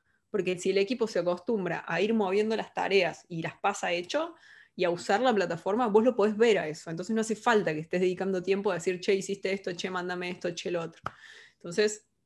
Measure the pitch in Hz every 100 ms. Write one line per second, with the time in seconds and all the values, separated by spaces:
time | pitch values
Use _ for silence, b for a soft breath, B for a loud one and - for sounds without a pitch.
0 | _ _ _ 208 180 180 185 196 196 247
1 | 214 202 170 180 - 226 180 160 - 170
2 | 202 226 196 196 214 220 - - 180 196
3 | 170 156 - 170 160 - 196 196 185 175
4 | 175 285 330 330 B B B - 180 170
5 | - 208 254 214 175 165 - 214 247 202
6 | 226 240 208 208 233 196 156 156 - 165
7 | 185 220 220 214 247 220 165 156 165 180
8 | 185 180 196 185 180 196 202 175 180 180
9 | 180 196 190 196 190 196 190 180 190 185
10 | 180 180 180 180 180 170 - 175 165 -
11 | - B B B B _ 175 170 214 214
12 | _ _